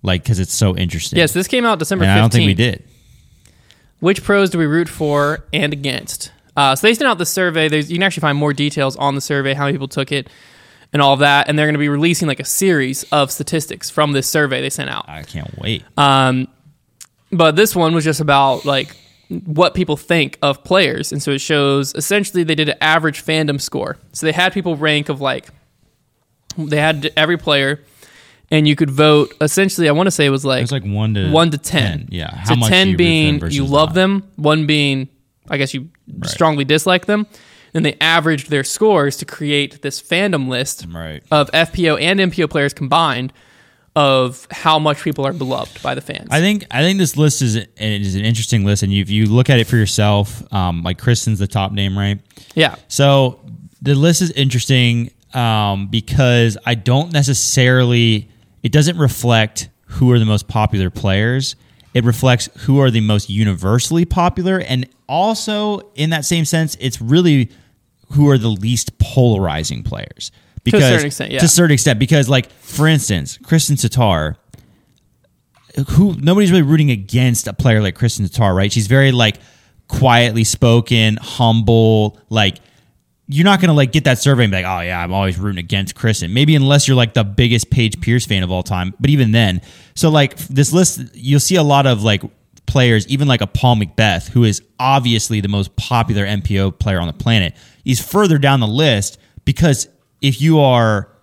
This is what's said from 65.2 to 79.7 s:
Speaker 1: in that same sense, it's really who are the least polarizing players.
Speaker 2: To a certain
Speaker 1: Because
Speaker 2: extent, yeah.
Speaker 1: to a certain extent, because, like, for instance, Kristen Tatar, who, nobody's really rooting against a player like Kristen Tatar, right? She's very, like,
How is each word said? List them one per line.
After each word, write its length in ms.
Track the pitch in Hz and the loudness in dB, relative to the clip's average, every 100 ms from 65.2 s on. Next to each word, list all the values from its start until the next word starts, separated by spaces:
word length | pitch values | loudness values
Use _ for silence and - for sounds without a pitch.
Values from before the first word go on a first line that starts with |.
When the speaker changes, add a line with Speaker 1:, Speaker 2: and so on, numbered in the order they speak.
| 202 220 - 208 208 202 - - | -2 -2 -6 -4 -4 -6 -10 -6
Speaker 1:
in 140 | 156 | -2
that 140 | 160 | -2
same 200 | 143 170 | -2 -2
sense, 320 | 156 165 156 - | 0 0 -2 -4
it's 220 | 127 - | -8 -6
really 500 | 113 151 180 143 117 - _ _ _ _ _ | 0 2 4 2 0 -6 _ _ _ _ _
who 160 | 143 147 | 2 4
are 80 | 135 | 4
the 100 | 113 | 2
least 480 | 101 107 120 - - | -2 -2 -4 -6 -4
polarizing 840 | - - 123 104 92 76 80 60 | -2 2 2 2 0 -4 -6 -8
players. 480 | 52 50 50 - - _ _ - | -8 -10 -12 -16 -18 _ _ -6
Speaker 2:
To 120 | - 214 | 0 4
a 40 | |
certain 80 | - 170 | 4 2
Speaker 1:
Because 80 | |
Speaker 2:
extent, 260 | 147 - 113 | 0 -6 -8
yeah. 60 | 135 | 0
Speaker 1:
to 60 | 165 | 2
a 20 | |
certain 240 | - 175 | 4 4
extent, 260 | 143 - 113 | 4 2 0
because, 300 | 127 156 123 | 2 2 2
like, 220 | 131 - | 0 -2
for 340 | _ - - 156 | _ -12 0 2
instance, 520 | 156 - 92 69 - | 2 0 -4 -6 -14
Kristen 340 | - 160 147 143 | 0 0 2 -2
Tatar, 600 | 110 - 113 85 76 - _ - _ _ _ _ _ _ _ _ _ _ _ - 139 | 0 0 2 2 -2 -8 _ -20 _ _ _ _ _ _ _ _ _ _ _ -8 0
who, 240 | - 202 165 | 4 4 2
nobody's 340 | 139 190 202 | 2 4 4
really 120 | 180 | 4
rooting 280 | 139 156 147 | 4 4 2
against 560 | 113 98 123 127 113 - | 0 -2 0 2 0 -4
a 60 | |
player 280 | - 131 110 | -2 2 2
like 140 | 101 | 0
Kristen 320 | 87 120 - 98 | 0 -2 -2 -4
Tatar, 280 | - 104 | 0 0
right? 160 | 92 101 | 2 0
She's 140 | 117 101 | -2 2
very, 260 | 135 139 | 4 4
like, 260 | 123 113 - _ _ _ | 4 0 0 _ _ _